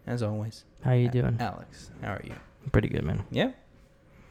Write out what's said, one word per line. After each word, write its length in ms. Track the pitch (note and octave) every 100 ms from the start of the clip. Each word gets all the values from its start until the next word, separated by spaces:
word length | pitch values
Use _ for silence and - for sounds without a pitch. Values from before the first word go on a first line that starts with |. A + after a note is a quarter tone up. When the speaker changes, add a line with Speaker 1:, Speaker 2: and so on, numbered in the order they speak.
| -
Speaker 1:
as 160 | A#2+
always, 420 | G#2 G#2+ A2 - - -
Speaker 2:
How 80 | B2+
you 160 | B2 B2
Speaker 1:
A-, 20 |
Speaker 2:
doing? 280 | B2 B2 A#2
Speaker 1:
Alex. 500 | A2 E2+ - - - -
How 100 | A2
are 80 | F#2+
you? 120 | - - - - C3+
Speaker 2:
Pretty 160 | A2+ G#2+
good, 160 | -
man. 200 | - G2+ -
Speaker 1:
Yeah? 220 | B2+ B3+ - - - - - - - -